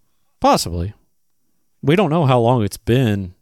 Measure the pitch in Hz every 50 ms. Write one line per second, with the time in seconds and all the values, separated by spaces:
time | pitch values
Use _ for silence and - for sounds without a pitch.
0 | _ _ _ _ _ _ _ - - 220 240 170 - - 82 87 85 104 - _
1 | _ _ _ _ _ _ _ _ _ _ _ _ _ _ _ _ - 135 160 190
2 | 202 147 151 175 156 131 127 123 113 117 131 123 104 95 - - - - 113 131
3 | 131 113 104 101 95 90 87 _